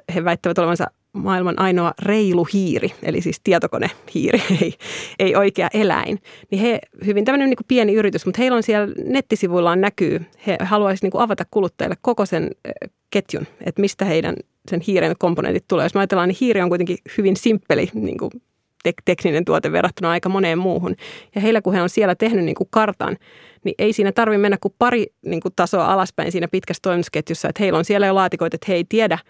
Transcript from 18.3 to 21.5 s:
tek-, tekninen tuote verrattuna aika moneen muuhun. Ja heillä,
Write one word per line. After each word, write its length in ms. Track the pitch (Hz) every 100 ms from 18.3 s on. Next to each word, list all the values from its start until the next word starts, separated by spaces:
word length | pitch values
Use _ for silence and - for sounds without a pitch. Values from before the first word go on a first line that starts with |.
| 247 - _ _ _
tek-, 180 | 175 -
tekninen 400 | - 175 190 156
tuote 280 | 180 160 156
verrattuna 380 | 170 180 - 175
aika 180 | 170 185
moneen 300 | 190 180 165
muuhun. 360 | 185 175 180 190 - - -
Ja 60 | 208
heillä, 220 | 214